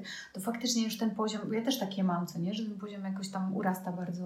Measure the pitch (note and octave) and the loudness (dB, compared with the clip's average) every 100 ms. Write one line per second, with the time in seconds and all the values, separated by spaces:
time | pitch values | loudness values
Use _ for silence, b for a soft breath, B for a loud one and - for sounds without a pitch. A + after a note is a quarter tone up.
0 | B B B F#3+ A#3 A#3 B3 A#3 A3 - | B B B -6 -4 0 2 2 2 2
1 | A3+ - A3 G#3+ F#3 A3 B3 - F#3+ G3+ | 0 2 0 0 0 2 2 2 0 2
2 | F#3 F3 F3+ E3+ F3+ A3 G#3+ G3 G#3 G3+ | 4 4 0 0 0 0 -2 -4 -6 -6
3 | F#3+ G3 G3 F#3+ F#3+ - F#3 F#3 F#3 F3 | -4 -4 -4 0 0 2 2 2 -2 -2
4 | F3 F3 | -2 -2